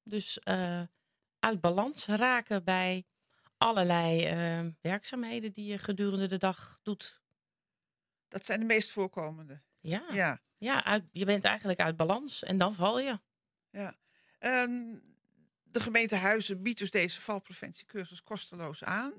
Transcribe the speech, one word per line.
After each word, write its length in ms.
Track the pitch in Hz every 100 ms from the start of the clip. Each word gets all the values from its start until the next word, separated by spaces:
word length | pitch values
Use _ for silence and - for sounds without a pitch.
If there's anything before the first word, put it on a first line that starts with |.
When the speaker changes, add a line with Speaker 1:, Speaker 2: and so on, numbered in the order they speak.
Speaker 1:
Dus, 360 | 220 208 - -
eh, 440 | - 185 180 175 175 _ _ _ _ _
uit 220 | 220 202
balans 460 | 170 180 247 294 -
raken 580 | 208 254 247 - 202
bij 400 | 175 185 185 185 - _ _ _ _ -
allerlei, 640 | 226 214 175 170 165 165 156
eh, 340 | 165 170 165 165 160
werkzaamheden 720 | 165 202 - 254 226 233 214
die 140 | 196 208
je 120 | 202
gedurende 480 | - 196 202 190 190
de 120 | 190
dag 400 | 190 180 - -
doet. 400 | - 202 - - _ _ _ _ _ _ _ _ _ _ _
Speaker 2:
Dat 180 | 190 -
zijn 140 | 220
de 60 | 226
meest 240 | 220 214
voorkomende? 680 | 208 196 185 156 156 151 143 _ _
Speaker 1:
Ja. 240 | 160 196 339
Speaker 2:
Ja. 280 | 202 165 123 _ -
Speaker 1:
Ja, 260 | 226 285
uit, 200 | - 208 165
je 120 | 175
bent 200 | 196 202
eigenlijk 360 | 202 214 208 175
uit 160 | 165 165
balans 460 | 160 226 285 -
en 160 | - 190
dan 160 | 185
val 260 | 190 190 240
je. 200 | 269 220 _ _ _ _ _
Speaker 2:
Ja. 260 | 196 196 - _ _ _ _
Ehm, 580 | 247 254 247 247 233 220 - _ _ _ _ _ _
de 100 | 233
gemeente 360 | 226 226 226 196
Huizen 460 | 190 220 208 185
biedt 160 | 208 226
dus 120 | 196
deze 300 | 196 170 -
valpreventiecursus 1040 | - 202 - 175 - - - 208 175 175
kosteloos 600 | - 208 - 175 156 156
aan. 280 | - 196 269